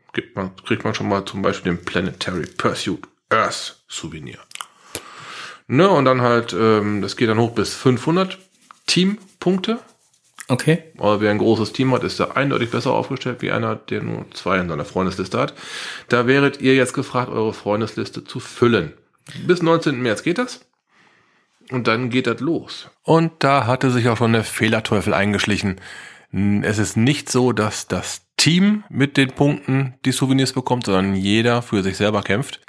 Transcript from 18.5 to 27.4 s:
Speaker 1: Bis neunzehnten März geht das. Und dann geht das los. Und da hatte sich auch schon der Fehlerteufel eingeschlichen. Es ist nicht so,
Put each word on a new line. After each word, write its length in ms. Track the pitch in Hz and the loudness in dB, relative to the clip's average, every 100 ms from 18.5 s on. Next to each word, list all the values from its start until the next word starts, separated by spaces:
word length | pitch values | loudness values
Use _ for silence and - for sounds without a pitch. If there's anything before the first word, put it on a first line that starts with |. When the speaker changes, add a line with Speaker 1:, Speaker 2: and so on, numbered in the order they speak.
| - 120 107 78 - _ _ - - 135 | 2 4 4 0 -8 _ _ -20 -6 0
Speaker 1:
Bis 140 | 175 | 2
neunzehnten 420 | 165 165 165 123 | 4 2 2 0
März 180 | 123 104 | 0 0
geht 160 | 160 180 | -2 -4
das. 240 | 247 - _ _ _ _ _ _ _ _ _ _ - | -4 -8 _ _ _ _ _ _ _ _ _ _ -8
Und 160 | 127 110 | -4 0
dann 240 | 113 127 | 0 0
geht 160 | 127 123 | 0 0
das 140 | 113 | -2
los. 500 | 143 156 - - - _ | -2 -4 -6 -16 -18 _
Und 300 | - 160 165 - | 2 4 2 0
da 260 | 139 139 113 | 2 2 2
hatte 240 | 127 135 | 2 2
sich 180 | 123 120 | 2 2
auch 100 | 113 | 2
schon 160 | 117 | 4
der 100 | 113 | 2
Fehlerteufel 720 | 107 - 110 110 - 107 101 90 | 0 0 2 2 0 0 2 2
eingeschlichen. 640 | 101 101 - 95 101 92 - - - - _ | 2 0 0 0 -2 -4 -10 -20 -20 -20 _
Es 460 | 98 101 101 92 104 | -2 0 2 0 0
ist 180 | 95 110 | 0 2
nicht 360 | 120 147 - | 2 2 0
so, 220 | 127 | 2